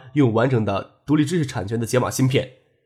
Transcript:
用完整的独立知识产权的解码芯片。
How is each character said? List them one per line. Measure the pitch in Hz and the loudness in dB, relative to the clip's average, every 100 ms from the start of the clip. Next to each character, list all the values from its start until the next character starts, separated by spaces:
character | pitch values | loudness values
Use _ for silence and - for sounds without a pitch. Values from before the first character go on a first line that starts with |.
| - | -6
用 | 151 131 | 2 2
完 | 107 131 | 4 2
整 | 127 | 2
的 | 104 98 - _ | 0 -4 -6 _
独 | - 151 | -2 0
立 | |
知 | 143 180 | 2 0
识 | 135 | -2
产 | 117 101 | -6 -6
权 | 113 | -6
的 | |
解 | 113 123 | -2 0
码 | 98 | 0
芯 | - 131 | 0 0
片。 | 131 - - _ _ | 0 -2 -10 _ _